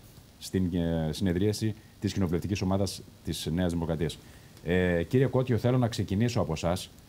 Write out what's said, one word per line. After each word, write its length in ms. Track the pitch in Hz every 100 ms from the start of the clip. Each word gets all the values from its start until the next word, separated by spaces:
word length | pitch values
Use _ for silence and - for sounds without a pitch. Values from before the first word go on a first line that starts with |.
| - - - -
στην, 360 | - 95 92
ε, 340 | 87 85 82 80
συνεδρίαση 600 | 76 98 87 104 104 110 104 - -
της 120 | 101
Κοινοβουλευτικής 500 | 92 92 85 82 101
Ομάδας 400 | 95 98 98 - - -
της 240 | - 80 -
Νέας 200 | 80 90
Δημοκρατίας. 460 | 85 80 80 78 - - - - -
Ε, 380 | - 90 90 85
κύριε 240 | 82 127 131
Κότιο, 320 | 127 123 110
θέλω 200 | 120 131
να 100 | 120
ξεκινήσω 520 | - 98 98 120 120
από 120 | 87
εσάς 380 | 80 85 92 - -